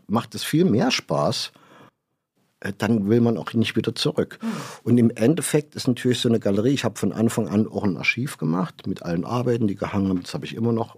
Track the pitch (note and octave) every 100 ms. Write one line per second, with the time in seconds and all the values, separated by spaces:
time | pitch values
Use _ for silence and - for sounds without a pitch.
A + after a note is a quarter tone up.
0 | - A2 A2+ G#2 - D3+ F3+ A2+ C4 A#3+
1 | - C#2+ D2+ - - - - - - _
2 | _ _ _ _ _ _ - G2 A2 A#2
3 | G2 A#2 A#2 G#2+ D2+ A#2 G#2+ - A2 A2
4 | - - - - A3+ F#3 C3+ - - A#2+
5 | A#2 A2 A2 E3 - D#3 - - - A#2+
6 | B2+ B2 B2 A2+ G2+ G2+ A2 C#3+ A#2 -
7 | G#2+ - A2+ - G2+ G2+ A2 G2 G2+ E2+
8 | - - C#3 - - E2+ F#2 - - F#2+
9 | - E2+ - A#2+ B2+ A#2+ A2+ G2 F2+ G2+
10 | G2 F#2 F2 E2 - - A2+ A#2 B2+